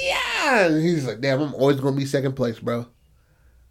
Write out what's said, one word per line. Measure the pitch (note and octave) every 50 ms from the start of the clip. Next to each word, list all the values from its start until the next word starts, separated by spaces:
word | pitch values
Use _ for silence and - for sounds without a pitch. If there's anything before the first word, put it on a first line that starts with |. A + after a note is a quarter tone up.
"Yeah!" | C5+ C5+ - - B4+ - A#4 G#4+ E4+ D4 B3+ A3 F#3
And | E3 D#3 D#3
he's | D#3+ F3 E3+ D3+ C#3+
like, | B2 G#2 A2
"Damn, | C3+ C#3 C3+ C3
I'm | D3+ C#3+ G2+
always | A2 C3+ C#3 C#3+ C3
gonna | C3+ C#3+ C3+
be | C#3 C3+
second | C3+ D3 C#3 C3 C3+ C3
place, | C3 B2 A#2+ A2
bro. | - - A#2+ A#2+ A#2 A#2 - _ _ _ _ _ _ _ _ _ _ _ _ _ _ _ _